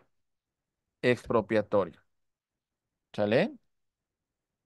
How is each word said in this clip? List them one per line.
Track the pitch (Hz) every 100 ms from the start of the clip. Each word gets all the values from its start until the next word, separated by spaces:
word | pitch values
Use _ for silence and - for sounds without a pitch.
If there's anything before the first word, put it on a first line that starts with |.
| _ _ _ _ _ _ _ _ _ _
expropiatorio. | 127 120 - 117 98 110 101 104 90 - _ _ _ _ _ _ _ _ _ _ _
¿Sale? | - 104 120 220 277 _ _ _ _ _ _ _ _ _ _